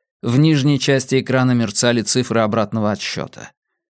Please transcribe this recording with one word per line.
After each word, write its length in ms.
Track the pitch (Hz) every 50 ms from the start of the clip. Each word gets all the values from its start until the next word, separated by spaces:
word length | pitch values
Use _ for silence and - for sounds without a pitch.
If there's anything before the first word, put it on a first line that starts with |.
| _ _ _ _ -
В 160 | 113 120 131
нижней 400 | 151 160 160 143 131 147 147 135
части 420 | - - 139 135 127 - 131 131
экрана 300 | - - 127 131 131 127
мерцали 500 | 123 120 117 107 98 - - 120 120 120
цифры 380 | 107 - - 127 123 - 113 113
обратного 520 | 110 107 107 113 107 101 - 113 107 104
отсчета. 600 | 104 101 - - - - 69 - - - - - - _ _ _ _ _ _ _